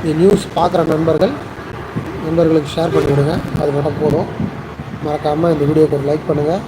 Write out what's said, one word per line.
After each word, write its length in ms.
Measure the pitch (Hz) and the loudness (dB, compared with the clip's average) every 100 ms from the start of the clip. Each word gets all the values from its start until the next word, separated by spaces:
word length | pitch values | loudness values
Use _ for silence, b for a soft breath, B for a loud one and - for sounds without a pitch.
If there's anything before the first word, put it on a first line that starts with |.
இந்த 100 | 165 151 | 0 4
நியூஸ் 240 | 185 196 - - | 4 4 0 0
பார்க்குற 300 | 170 180 160 | 2 2 2
நண்பர்கள், 400 | 160 165 156 196 294 - - - - - - - - 160 | 2 2 2 2 0 -10 -12 -12 -12 -8 -8 -8 -8 -2
நண்பர்களுக்கு 440 | 165 160 160 143 - | 2 4 2 0 -2
ஷேர் 180 | 165 156 | 0 0
பண்ணி 160 | 143 | 2
விடுங்க, 240 | 143 143 165 - - | 2 2 0 -2 -2
அது 100 | 147 | 0
மட்டும் 280 | 143 147 147 | 0 -2 0
போதும். 280 | 151 151 180 - - - - - - - 151 | 0 0 -2 -4 -6 -6 -12 -12 -12 -8 -6
மறக்காம 460 | 147 151 151 170 | -2 -2 2 2
இந்த 120 | 156 143 | 2 2
வீடியோக்கு 280 | 156 156 143 | 4 4 2
ஒரு 80 | 139 | 0
லைக் 180 | 151 - | -2 0
பண்ணுங்க. 300 | 147 147 180 | 0 2 0